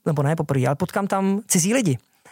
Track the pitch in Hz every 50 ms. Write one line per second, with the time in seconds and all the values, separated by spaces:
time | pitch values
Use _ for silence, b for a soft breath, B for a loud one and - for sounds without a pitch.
0 | _ 170 156 147 143 143 165 165 156 - 135 135 123 131 143 - 185 - - 208
1 | 202 196 208 196 196 196 196 202 240 - - 285 156 196 233 277 233 165 127 -
2 | B B B B B B